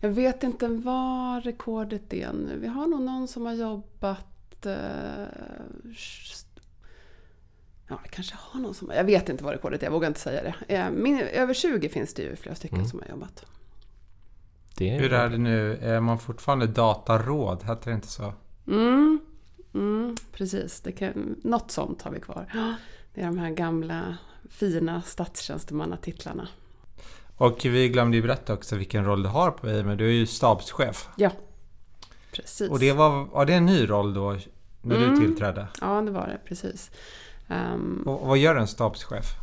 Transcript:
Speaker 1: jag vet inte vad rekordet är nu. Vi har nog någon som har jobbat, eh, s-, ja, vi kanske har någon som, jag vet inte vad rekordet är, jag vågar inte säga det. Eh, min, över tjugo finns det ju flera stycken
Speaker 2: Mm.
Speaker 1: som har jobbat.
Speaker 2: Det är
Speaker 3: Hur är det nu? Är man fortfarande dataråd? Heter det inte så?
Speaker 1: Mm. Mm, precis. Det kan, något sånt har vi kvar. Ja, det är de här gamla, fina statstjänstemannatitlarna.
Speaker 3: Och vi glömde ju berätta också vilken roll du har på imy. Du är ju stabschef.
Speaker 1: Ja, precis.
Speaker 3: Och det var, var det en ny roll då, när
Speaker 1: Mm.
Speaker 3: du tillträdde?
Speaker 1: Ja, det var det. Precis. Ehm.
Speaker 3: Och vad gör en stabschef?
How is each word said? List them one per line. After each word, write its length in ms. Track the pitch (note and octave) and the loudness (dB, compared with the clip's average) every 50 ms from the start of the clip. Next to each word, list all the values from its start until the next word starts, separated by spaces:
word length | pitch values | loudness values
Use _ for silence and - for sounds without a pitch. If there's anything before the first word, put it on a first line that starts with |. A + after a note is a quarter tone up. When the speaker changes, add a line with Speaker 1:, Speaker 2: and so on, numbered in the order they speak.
Speaker 1:
jag 100 | - G#3+ | 2 2
vet 320 | G3+ A3+ B3+ C4 B3+ B3+ - | 2 4 4 2 2 2 -2
inte 260 | B3+ A#3 - B3 A#3 | -4 -2 -2 -2 -2
vad 760 | A#3 A3+ A#3 B3 B3+ C4 B3+ C4 B3+ B3+ B3+ B3+ B3 B3 A#3+ | -2 -2 -2 -2 -2 0 0 -2 -2 -2 -2 -4 -4 -4 -4
rekordet 680 | A#3+ A#3 - - - A3+ A3 A3 G#3 G#3+ G3+ - - - | -6 -8 -6 -6 -6 -4 -4 -4 -4 -6 -8 -8 -6 -6
är 200 | - - B1 - | -6 -6 -4 -4
nu. 260 | - - - C#2+ - | -4 -4 -6 -6 -6
Vi 80 | A3+ | -6
har 200 | A3+ A#3 C4+ D4 | -6 -4 -2 0
nog 140 | E4 E4 C#4+ C4 | 0 0 0 0
någon 260 | B3+ C4 C4 B3+ B3+ | -2 -2 -4 -6 -6
som 180 | - A#3+ A#3 | -6 -8 -6
har 60 | A#3 A#3 | -6 -4
jobbat, 1120 | A3+ A#3 A3 A3 G3+ G#3 - - - - G3 G3 G3 - - - - - - - - - | -4 -4 -4 -4 -8 -10 -14 -12 -4 -4 -4 -4 -4 -8 -16 -18 -20 -20 -20 -20 -10 -8
eh, 560 | G3+ F#3+ - - - - - - - - - G3+ - - - - - - - - - - - - A#3 A3+ | -6 -6 -4 -6 -6 -6 -6 -8 -8 -8 -8 -10 -12 -12 -14 -14 -14 -14 -16 -14 -14 -16 -16 -16 -16 -16
s-, 540 | - - - - - - - - - - - - - - - - - - - - - - - - - - - - - - - - _ - - - - - - | -14 -14 -14 -14 -14 -14 -14 -16 -16 -18 -18 -20 -20 -20 -20 -20 -20 -20 -20 -20 -20 -20 -20 -20 -20 -20 -20 -20 -20 -20 -20 -20 _ -20 -20 -20 -20 -14 -14
ja, 120 | C#3 - - | -14 -12 -12
vi 60 | - | -14
kanske 260 | - - F#3 F3+ - - | -12 -10 -10 -10 -10 -14
har 220 | - - - C4 | -16 -12 -8 -8
någon 140 | C4 G#3+ F#3+ | -6 -6 -8
som, 160 | - - - - | -10 -10 -4 -2
jag 100 | B2 F3+ | 0 4
vet 240 | F#3+ G#3 F3+ F#3 - | 6 4 4 4 2
inte 160 | C#3+ B2+ C#3+ | -6 -4 -4
vad 80 | C#3+ D3+ | -6 -6
rekordet 300 | - - - - - - | -4 -4 -4 -4 -4 -4
är, 40 | |
jag 60 | - D3+ | -2 0
vågar 160 | E3 D#3+ D#3 | 0 0 0
inte 120 | D3+ - | -2 -4
säga 220 | - D3 B2 C3+ - | -4 -4 -4 -4 -4
det. 320 | - D#3+ - - - G3+ | -6 -8 -8 -6 -2 -2
Eh, 160 | F#3+ F3+ F#3 | 0 0 -2
min, 300 | - - G#3 C4 C#4+ C4+ | -2 0 2 2 2 2
över 340 | - - - - B3+ B3+ C4 | 0 -2 0 0 2 2 0
tjugo 340 | B3+ - F4 C#4+ G#3 D3 C#3+ | 0 2 2 2 2 -2 -2
finns 260 | - - - D3 - | -4 -4 -6 -6 -6
det 80 | - - | -6 -6
ju 140 | C#2+ - | -8 -8
flera 180 | - - - D#3 | -10 -10 -12 -12
stycken 240 | - - D#3+ - F2+ | -10 -8 -4 -2 0
Speaker 2:
Mm. 100 | F#2+ A#2 | 0 0
Speaker 1:
som 100 | B2 - | -2 -6
har 80 | - - | -10 -10
jobbat. 380 | - C3 - - - - - - - - - - - - - - - - - - - - - - - - - - _ - - - - | -12 -12 -12 -14 -16 -18 -20 -20 -20 -20 -20 -20 -20 -20 -20 -20 -20 -20 -20 -20 -20 -20 -20 -20 -20 -20 -20 -20 _ -20 -20 -16 -4
Speaker 2:
Det 140 | - F#2 F#2 | -2 0 0
är 100 | A2 C#3+ | 2 2
Speaker 3:
Hur 120 | C#3 C3 B2+ | 2 4 4
är 160 | A#2+ A#2+ A#2+ | 4 2 2
det 100 | A#2 A2+ | 2 2
nu? 380 | A#2+ A#2 A2+ A2+ A2 G#2+ A2 - - | 2 4 4 4 2 2 -2 -2 0
Är 180 | A2+ A2+ A2+ | 0 2 2
man 180 | A2+ A#2 A#2 A2+ | 4 2 0 0
fortfarande 480 | - - A#2 - - - C#3+ C3+ B2 | -2 -6 -10 -6 0 0 2 2 2
dataråd? 960 | A2 A2 B2+ A#2 A2 G#2 - - - A2+ A2+ A2 B2 C#3+ D3+ C3 F#2+ F#2 F2 - | 2 4 4 4 4 4 2 2 2 2 2 4 2 0 0 0 0 -2 -4 -2
Heter 260 | G#2+ A#2 A2 - B2 | -4 -4 -4 -4 -4
det 40 | A#2 | -4
inte 140 | G#2+ - - | -4 -4 -6
så? 240 | - - G#2 G2+ G2+ - - - - - - | -10 -8 -8 -8 -8 -10 -16 -20 -20 -16 -4
Speaker 1:
Mm. 540 | - - G#3 A3+ A#3+ B3 C4+ D4 D#4 D#4 D4+ D#4 - - - - - - - - - - | 0 2 4 6 6 8 8 8 6 6 4 0 -6 -20 -20 -20 -20 -20 -20 -20 -8 -4
Mm, 420 | - G3+ G#3 G#3 A3 A3+ A#3+ A#3 A3+ - - - | -2 0 0 0 0 0 -2 -4 -8 -10 -12 -8
precis. 480 | - G3 F#3 F#3+ G3 - F3 - - | -6 -6 -4 -4 -6 -6 -6 -10 -10
Det 120 | - - F3+ | -10 -10 -8
kan, 440 | F#3 G3 F#3+ - G3+ - - A3 - - | -6 -6 -6 -4 -4 -6 -6 -8 -4 -2
något 260 | A3+ A#3 A3+ A3+ - | 0 0 0 0 -2
sånt 320 | - - - - - - - | -4 -4 -4 -4 -4 -8 -8
har 80 | - | -10
vi 100 | - - | -10 -10
kvar. 300 | - - - - F3+ F#3+ - | -10 -10 -10 -10 -10 -8 -6
Ja, 200 | A3+ A3 A3+ A#3 A3+ - - - - - - - | -4 -4 -4 -4 -6 -12 -16 -18 -18 -20 -18 -10
det 60 | - | -8
är 60 | F#3 | -6
de 120 | E3+ E3+ F3+ | -4 -4 -2
här 120 | E3+ E3 | -4 -4
gamla, 680 | D#3+ D#3+ F3 E3 E3 E3 D#3+ D#3+ E3 E3 F3 F3+ F3 E3+ - - - - - - | -2 -2 -2 0 0 -2 -2 -4 -6 -6 -6 -6 -8 -10 -12 -18 -20 -20 -20 -20
fina 540 | - - G#3+ G3+ E3+ E3 E3+ E3 E3+ F3 F3 | -6 -2 0 0 2 2 0 0 -2 -4 -6
statstjänstemannatitlarna. 1500 | - - - F3 - - - - - D3 D#3 - - D3 D3+ D#3 E3 F3 E3 - - E3+ - - - - - - - - - - - - - - - - - - - - - - - - | -8 -6 -6 -6 -6 -6 -10 -8 -8 -8 -8 -8 -6 -4 -4 -4 -4 -6 -6 -8 -10 -10 -10 -10 -10 -10 -10 -10 -10 -14 -18 -20 -20 -20 -20 -20 -18 -18 -16 -16 -16 -16 -16 -18 -18 -2
Speaker 3:
Och 280 | - C3 B2 A#2 - - | 4 4 4 4 4 0
vi 240 | C3 A#2+ B2 C3 B2 | 2 4 6 4 6
glömde 280 | A#2+ B2 A#2+ A#2+ A#2 | 6 4 4 6 6
ju 60 | A#2 A2+ | 4 4
berätta 300 | A#2+ B2+ B2+ - - A2 | 2 0 -2 0 -4 -4
också 220 | F#2+ - - - | -4 -2 -4 -4
vilken 280 | G2+ F#2+ - - G#2+ G2 | -4 -2 -2 0 0 2
roll 180 | G2+ G2+ G2 G2 | 4 2 2 2
du 60 | F#2+ | 2
har 220 | G#2 C#3+ F3 F3 | 2 4 4 2
på 180 | - - - A2+ | 2 0 -4 -2
imy. 240 | G#2+ G#2+ G2+ G2+ G#2 | 0 0 0 0 0
Du 100 | G2 A#2 A2 | 2 4 4
är 40 | A#2 | 6
ju 140 | A#2 A#2 | 6 4
stabschef. 840 | A2+ - - - A#2+ G#2+ F#2+ - - - - C#3 B2 - - - - - | 2 0 4 6 6 6 6 2 -10 -2 0 0 0 0 -6 -10 -12 0
Speaker 1:
Ja, 140 | - G#3 F#3 F3+ - - - - - - - - - - - - - - - - - - - - | 2 2 2 2 0 -14 -16 -18 -18 -18 -20 -18 -20 -20 -20 -18 -20 -18 -20 -20 -20 -20 -12 -12
precis. 380 | - - - - - G#3 F#3+ | -12 -10 -10 -4 -4 -2 0
Speaker 3:
Och 80 | D#3 C3 | 2 6
det 140 | B2+ C3+ C#3 | 6 6 8
var, 320 | C#3+ D#3 D#3 C#3+ C#3 C#3 | 8 8 6 6 4 -2
var 220 | C#3 - C#3 C#3+ | -2 2 2 4
det 80 | C#3+ E3+ | 6 6
en 120 | F3+ E3+ | 8 8
ny 240 | F3 F#3+ E3+ A#2 G#2 | 8 8 6 6 4
roll 240 | G#2+ G#2 G2+ G2+ G2 | 4 4 4 2 0
då, 220 | G2 G2 G2+ G2+ F2+ F2 - - - - - - - - | 0 0 -2 -2 -4 -6 -12 -18 -20 -20 -20 -18 -10 -2
när 140 | A#2 - | 2 4
Speaker 1:
Mm. 180 | A3 A#3+ B3 C4+ | 6 6 6 8
Speaker 3:
du 60 | C#4+ | 6
tillträdde? 460 | D4+ D#4+ D#4+ D#4 G#2+ - F3 - G3+ G3 - - | 6 6 4 2 0 0 0 -2 -6 -8 -8 -4
Speaker 1:
Ja, 200 | - F#3+ G3+ G#3 | -2 0 0 2
det 100 | G#3+ G#3+ | 0 0
var 160 | G3 F#3 F#3+ | -2 -4 -4
det. 120 | - - - - | -4 -6 -8 -8
Precis. 460 | - F#3 F3 - F#3+ - G3 - - - - - - - - - - - - - - | -10 -12 -8 -8 -8 -8 -10 -14 -16 -18 -20 -20 -18 -18 -18 -18 -18 -18 -18 -10 -6
Ehm. 540 | F3+ F3 - A#2+ A#2 - - - - - - | -4 -4 -2 -2 -2 -4 -2 -4 -4 -4 -2
Speaker 3:
Och 200 | - C3+ - - C3+ | -2 -4 -2 2 4
vad 100 | C3+ C3+ | 6 6
gör 180 | C#3 D#3+ D#3+ | 8 6 6
en 100 | C3+ A2+ | 6 2
stabschef? 600 | G2+ - - A#2+ G#2+ - - - - - G#2+ - - - - | 0 0 0 0 0 0 -2 -10 -8 -6 -4 -2 -2 -2 -4